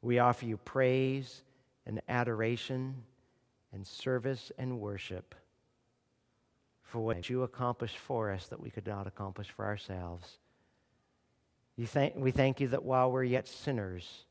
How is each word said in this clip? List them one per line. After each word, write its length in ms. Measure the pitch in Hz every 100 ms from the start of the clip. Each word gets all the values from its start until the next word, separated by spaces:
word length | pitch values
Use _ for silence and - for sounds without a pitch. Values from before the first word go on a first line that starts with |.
We 160 | 120 120
offer 260 | 123 120
you 140 | 120 107
praise 840 | - 135 131 131 131 135 131 - _ _ _ _ -
and 160 | 107 -
adoration 840 | 123 120 110 113 120 - 131 131 131 110 _ _ _ _ _ _
and 140 | 98 95
service 680 | - - 127 120 131 - -
and 220 | 127 123
worship 540 | 104 98 - 92 - - _ _ _ _ _ _ _ _ _ _ _ _ _ _
for 180 | - 120
what 300 | 113 110 -
you 120 | 127
accomplished 540 | 127 - 123 120 113 -
for 340 | - 123 107
us 180 | 98 -
that 120 | -
we 80 | 123
could 180 | 113 107
not 200 | 101 98
accomplish 420 | - 101 98 101
for 160 | -
ourselves. 760 | 104 104 - 92 87 87 85 - _ _ _ _ _ _ _ _ _ _ _ _ _ -
You 100 | 117
thank, 280 | 143 139 -
we 160 | 131
thank 280 | 131 135 131
you 80 | 135
that 160 | 123
while 260 | - 131 127
we're 140 | 131
yet 240 | 127 127 -
sinners 760 | - - 127 98 90 85 - -